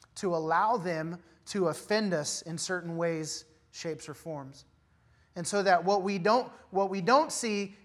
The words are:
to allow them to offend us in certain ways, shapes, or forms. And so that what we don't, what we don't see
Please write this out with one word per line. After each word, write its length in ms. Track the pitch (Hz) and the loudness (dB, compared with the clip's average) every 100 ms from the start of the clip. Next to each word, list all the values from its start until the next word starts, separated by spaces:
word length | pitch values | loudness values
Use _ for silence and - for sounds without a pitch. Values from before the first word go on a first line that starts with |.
| _ | _
to 200 | - 190 | -6 -2
allow 420 | 165 160 165 214 240 | -2 2 2 4 2
them 420 | 180 160 160 170 - _ - | 0 -4 -4 -8 -16 _ -8
to 220 | 202 170 | 0 0
offend 460 | 147 - 214 208 | 0 -2 0 0
us 280 | 160 147 - | -2 -2 -6
in 140 | 160 165 | -8 -8
certain 400 | - 180 170 165 | -4 -4 -4 -2
ways, 480 | 170 160 156 - - _ _ | -2 -2 -6 -10 -14 _ _
shapes, 380 | - 165 151 - | -10 -8 -8 -12
or 60 | |
forms. 500 | 139 165 151 135 135 _ _ _ _ _ _ _ 180 | -14 -10 -10 -12 -18 _ _ _ _ _ _ _ -8
And 100 | 170 | -2
so 160 | 202 | 2
that 220 | 190 175 | 4 4
what 180 | 180 202 | 4 2
we 160 | 196 196 | 2 0
don't, 320 | 196 240 - - - | 4 4 2 -10 -4
what 200 | 190 196 | -2 0
we 100 | 196 | 0
don't 300 | 180 277 320 | 4 4 4
see 460 | - 233 202 196 - | -2 -2 -2 -2 -8